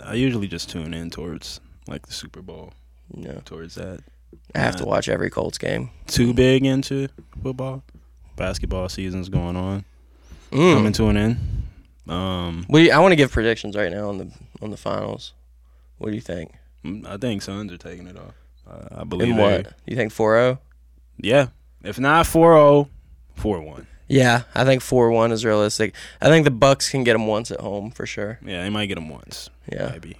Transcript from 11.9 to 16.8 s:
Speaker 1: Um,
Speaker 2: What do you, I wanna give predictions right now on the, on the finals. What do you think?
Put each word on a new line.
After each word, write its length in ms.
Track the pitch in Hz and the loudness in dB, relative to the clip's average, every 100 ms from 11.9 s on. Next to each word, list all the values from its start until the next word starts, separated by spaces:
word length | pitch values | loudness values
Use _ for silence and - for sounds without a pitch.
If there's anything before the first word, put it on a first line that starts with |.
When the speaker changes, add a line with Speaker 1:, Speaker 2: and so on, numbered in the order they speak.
| _ - | _ -10
Speaker 1:
Um, 560 | 87 95 90 87 85 92 | -6 -4 -4 -6 -8 2
Speaker 2:
What 120 | 151 | 6
do 40 | |
you, 80 | 165 | 8
I 60 | 139 | 8
wanna 180 | 190 165 | 6 6
give 140 | 131 | 4
predictions 440 | - 113 113 104 104 | 2 0 -2 -4 -4
right 140 | 92 | -4
now 160 | 98 104 | -4 -6
on 100 | 98 | -8
the, 120 | 92 - - - | -10 -16 -20 -16
on 100 | 107 | -14
the 60 | 101 | -10
finals. 560 | - 101 104 107 - - _ _ _ _ _ - | -8 -6 -6 -10 -14 -20 _ _ _ _ _ -12
What 100 | 107 | -8
do 40 | |
you 60 | 107 | -8
think? 320 | - 87 80 - _ _ | -8 -10 -12 -18 _ _